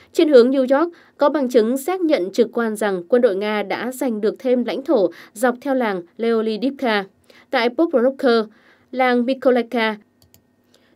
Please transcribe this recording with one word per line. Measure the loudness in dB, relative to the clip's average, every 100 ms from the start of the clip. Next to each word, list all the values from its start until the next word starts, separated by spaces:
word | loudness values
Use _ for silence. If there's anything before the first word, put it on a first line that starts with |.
| _
Trên | 0 6
hướng | 6 6
New | 2 2 2
York, | 0 -6 _ 0
có | 0
bằng | 2 0
chứng | 2 2 -2
xác | -4 -4
nhận | 0 0 -2
trực | -2 -2
quan | 0 -4 -2
rằng | -4 -4
quân | 0 2
đội | 2 0
Nga | -4 -4
đã | -4 -6 -6
giành | -6 -6 -2
được | -4 -4
thêm | -2 -2 -2
lãnh | -6
thổ | 0 0 0 -2 -20
dọc | -4 -2 -2
theo | -4 -2
làng | -2 -4 -10 -6
Leolidivka | -2 -2 -2 -4 -4 -4 -2 -2 -4 _ _ _ -4
tại | 0 0
Pokrovka, | 0 0 2 0 0 0 0 -2 _ _ _ _
làng | -2 0 2 0
Mykolaika | 0 2 2 0 -2 -2 -4 _ _ _ _ _ _ _ _ _